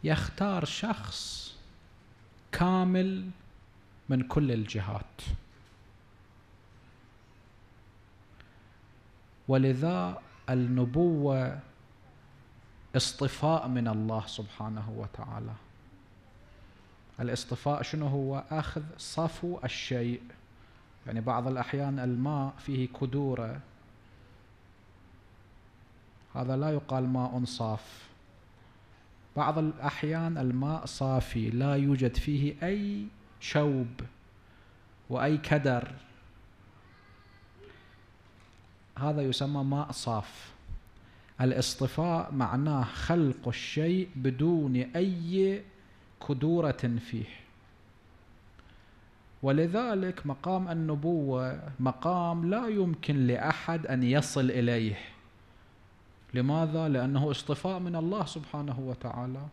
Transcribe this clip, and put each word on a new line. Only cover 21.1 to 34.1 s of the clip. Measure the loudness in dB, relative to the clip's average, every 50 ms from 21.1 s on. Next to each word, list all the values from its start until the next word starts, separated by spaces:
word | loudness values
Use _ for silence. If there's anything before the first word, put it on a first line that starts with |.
| -6 -4
بعض | -2 0 0 0 0 0
الأحيان | -2 -2 -2 -2 -2 -2 -2 -2 -2 -2
الماء | 0 0 0 0 0 0 0 0 -2 -4 -6 -8
فيه | -8 -4 -2 0 -2 -2 -2 -4
كدورة، | -4 -2 -2 -2 0 0 -2 -2 -4 -6 -6 -10 -12 -16 -20 -20 -20 -20 -20 -20 -20 -20 -20 -20 -20 -20 -20 -20 -20 -20 -20 -20 -20 -20 -20 -20 -20 -20 -20 -20 -20 -20 -20 -20 -20 -20 -20 -20 -20 -20 -20 -20 -20 -20 -20 -20 -20 -20 -20 -20 -20 -20 -20 -20 -20 -12 -8
هذا | -6 -2 -2 0 0
لا | 0 0
يقال | 0 -2 -2 -2 -2 0 0 2
ماء | 0 0 0 0 0 -2 -2
صاف. | -2 -2 -4 -2 -2 -2 -4 -6 -12 -20 -20 -20 -20 -20 -20 -20 -20 -20 -20 -20 -20 -20 -20 -20 -20 -20 -20 -20 -20 -20 -20 -20 -20 -20 -20 -20 -8 -2
بعض | 0 0 2 2 2
الأحيان | 0 0 0 -2 -4 -4 -4 -2 -2 -2 -2 0 0 -2 0 0
الماء | 0 0 2 2 0 0 -2 -4 -4
صافي | -8 -4 -2 0 2 2 2 0 0 -2 -2 0 0
لا | 0 2 2 2 2
يوجد | 2 4 4 4 4 2 2 2 2
فيه | 0 0 0 2 0 0 -2 -2 -2
أي | -2 -2 -2 -2 -2 -4 -4 -6 -8 -12 -16 -20 -20 -20 -14
شوب | -10 0 2 2 4 4 2 2 0 -2 -6 -10 -12 -12